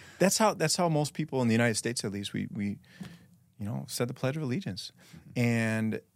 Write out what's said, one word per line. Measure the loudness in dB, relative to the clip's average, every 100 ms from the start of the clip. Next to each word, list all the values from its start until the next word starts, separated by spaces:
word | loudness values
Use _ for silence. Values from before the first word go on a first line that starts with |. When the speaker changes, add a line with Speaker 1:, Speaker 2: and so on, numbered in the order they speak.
| -10 2
Speaker 1:
that's | 2 4
how, | 2
that's | 2 0 2
how | 2
most | 2 0
people | -2 -2 2
in | 4
the |
United | 4 4 2
States, | -2 -2
at | -4
least, | -4 -6
we, | -6 -6
we, | -4 -4 -4 -12 -16 -16 -16 -20 _ _ -10
you | -8
know, | -6 -6
said | -4 -4
the |
Pledge | -2 -4 -2
of |
Allegiance. | -2 -4 -4 -8 -10 -16 -20
Speaker 2:
Mm-hmm. | -20 -8 0
Speaker 1:
And | 2 2 2 0 0 -4 -8